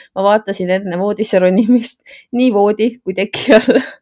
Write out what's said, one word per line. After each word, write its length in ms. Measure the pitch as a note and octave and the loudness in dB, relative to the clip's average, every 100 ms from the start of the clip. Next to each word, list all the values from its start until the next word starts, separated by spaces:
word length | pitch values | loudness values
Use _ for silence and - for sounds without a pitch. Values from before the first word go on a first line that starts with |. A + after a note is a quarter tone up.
| - | -14
Ma 120 | - | -2
vaatasin 480 | G3 G#3+ G#3+ G3 F3+ | 0 0 -2 -6 -4
enne 260 | F#3+ G3 F3 | -4 -4 -6
voodisse 400 | G3+ G#3 G#3+ F#3+ | -4 -4 -2 0
ronimist 640 | F#3 F#3+ A3 B3 A#3 - _ - _ | 2 2 2 0 -2 -14 _ -20 _
nii 200 | A#3+ B3+ | -2 0
voodi 380 | G3+ G3+ G#3 A3+ | 2 0 0 -4
kui 180 | A#3 - | -4 -8
teki 380 | F#3+ D4 - - | -6 -6 -4 2
alla. 300 | A3 - - - - | 4 4 2 0 -12